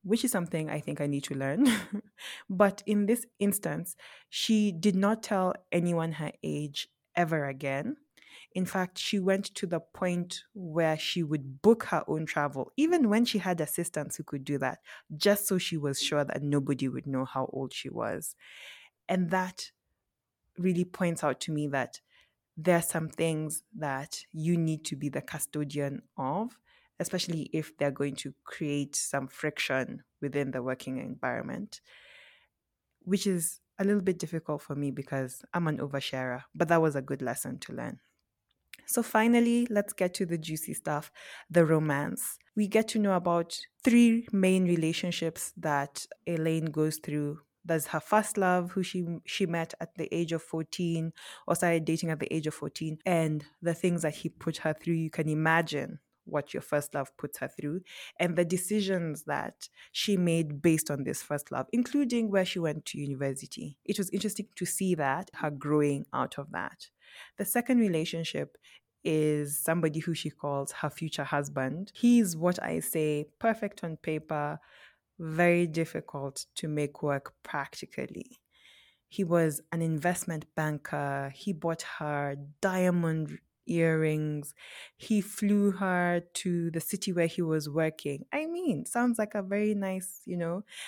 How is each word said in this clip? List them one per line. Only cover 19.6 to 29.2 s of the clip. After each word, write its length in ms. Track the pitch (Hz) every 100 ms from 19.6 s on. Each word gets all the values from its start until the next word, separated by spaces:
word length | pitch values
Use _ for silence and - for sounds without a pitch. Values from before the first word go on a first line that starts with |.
| - _ _ _ _ _ _ _ _ -
really 280 | 180 175
points 400 | 180 - 180 165
out 160 | 151 135
to 100 | -
me 140 | 151 147
that 320 | 135 120 - _ _ _ _ _ -
there 200 | 160 170
are 60 |
some 260 | 170 165 160
things 560 | - 165 156 156 - _ 220
that 440 | 147 135 151 - -
you 260 | 160 160 170
need 280 | 160 156
to 100 | -
be 140 | 139 143
the 140 | 139
custodian 800 | - 156 - 151 147 147 139 139 - -
of, 400 | 135 165 240 - _ _ _ -
especially 500 | 175 180 180 160 -
if 240 | 160 151 -
they're 120 | 143
going 240 | 135 143
to 200 | 135 139 -
create 500 | - - 151 143 139
some 320 | - - 143